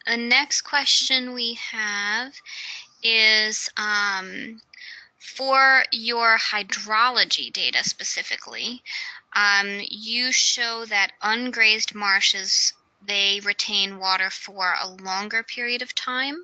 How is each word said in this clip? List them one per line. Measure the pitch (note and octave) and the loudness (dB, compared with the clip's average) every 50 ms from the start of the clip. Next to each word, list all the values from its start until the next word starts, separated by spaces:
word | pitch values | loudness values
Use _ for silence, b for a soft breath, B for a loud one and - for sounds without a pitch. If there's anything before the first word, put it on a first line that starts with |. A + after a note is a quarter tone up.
| - | -4
the | A3+ A#3 | -2 -2
next | A#3 A#3 A#3+ B3 C4+ D4 C#4+ - - | -2 2 2 4 2 4 2 -2 -2
question | - - D4 C#4+ C4+ - - - B3+ C4+ C4 B3+ B3 B3 B3 | -2 0 -2 0 2 2 2 2 2 2 2 0 0 -4 -6
we | B3 A#3 A#3 A#3 | -6 -6 -6 -6
have | A3+ - - A#3+ A3 G#3+ G#3 G3+ G3+ G3+ G#3 G#3+ A3+ B3+ C#4 - - B B B B B B B B B B B _ - | -8 -10 -8 -6 -4 -4 -2 -2 -2 -2 -2 -2 -2 -4 -6 -10 -16 B B B B B B B B B B B _ 0
is, | A3+ A3+ A3 A3 A3 A3 G#3+ G#3+ G#3+ G#3+ - - - - | 2 4 6 6 6 6 6 4 2 -2 -4 -6 -6 -4
um, | A3 G#3+ G#3 G#3 G#3 G3+ G3+ G3 F#3+ F#3+ F#3 F#3 - - A3+ A3+ A3 - _ B B B B B B B B B _ | -4 0 0 2 2 2 0 -2 -4 -6 -8 -10 -10 -12 -12 -14 -16 -20 _ B B B B B B B B B _
for | - - - - C4+ C4+ C4+ C4+ C4+ C4+ C4 C4 - - | -20 -16 -10 -6 0 4 6 6 8 8 6 6 4 2
your | - A#3 A3 A#3 A#3+ A#3 A#3 A3+ A3 A3+ | -2 -4 -2 -2 0 2 4 4 4 4
hydrology | - - G#3+ G#3 G3+ F#3+ - G#3 G3+ G#3 G#3+ A3 A#3+ B3+ B3 A3 F#3 D#3+ - D3+ B2+ A#2 - | 2 0 -2 -4 -4 -4 -6 -6 -2 0 4 4 4 4 4 2 2 2 0 -2 -2 -6 -6
data | F#3+ E3+ B2 B2+ B2 - | -4 -2 0 0 0 0
specifically, | - - - F#3+ - - E3 - - A2+ - - A2 A2+ A2+ B2+ A3 B3 B3 B B B B B B B B B _ - | -2 -4 -4 -6 -6 -4 -6 -4 -6 -8 -8 -8 -12 -10 -8 -8 -8 -10 -12 B B B B B B B B B _ 0
um, | G#3 G#3 G3+ G3+ G3 G3+ G3+ G3+ G3+ - | 2 4 4 4 4 2 0 -4 -6 -8
you | - - G#3 A3 A3 A#3 A#3+ B3 B3+ | -10 -10 -12 -8 -6 -4 -2 0 2
show | B3+ - - - - B3+ A#3+ A#3 A3+ A3+ A3+ | 2 2 2 2 2 0 -2 -4 -4 -6 -6
that | A3 G#3+ G3+ G3 F#3+ - _ | -2 0 0 0 0 -2 _
ungrazed | G3+ G#3 A3 A#3+ B3 B3+ A#3 A#3 A3 G#3+ G#3+ A3 - - - | -2 0 0 0 -2 -4 2 4 4 4 4 2 0 -4 -4
marshes, | G#3 G#3 G3 F#3+ G3+ - - G3+ G3 F#3+ G3 - - - - - _ _ _ _ _ G3 | -4 0 2 2 4 4 2 2 0 -2 0 0 2 2 0 -2 _ _ _ _ _ -8
they | G3+ G3+ G3 G3 G3 G3+ G3+ G3+ | -4 0 2 2 2 2 0 -2
retain | G3+ G3+ - - A3 G#3 G3+ G3 G3 G3 F#3+ | -4 -4 -2 -4 -2 0 0 0 -2 -4 -4
water | F#3+ F#3+ F#3+ F#3+ F#3+ F#3+ | 0 0 0 2 0 -2
for | - - - G3+ G3 F#3+ F#3 F3+ E3+ - | -4 -8 -12 -12 -6 -2 0 0 0 -2
a | - F#3 F#3 F#3+ F#3+ | -4 -6 -10 -10 -6
longer | F#3+ F#3+ G3 G#3 G#3+ A3+ A3+ A3+ | -4 -4 -4 -4 -2 -4 -4 -4
period | - - B3 A#3+ A#3+ A#3+ B3 B3+ | -4 -6 -6 -4 -4 -4 -4 -6
of | - - | -6 -6
time | - - B3+ B3+ B3+ C4+ C#4 D4 F4 | -6 -4 -4 -2 -2 -2 -4 -6 -10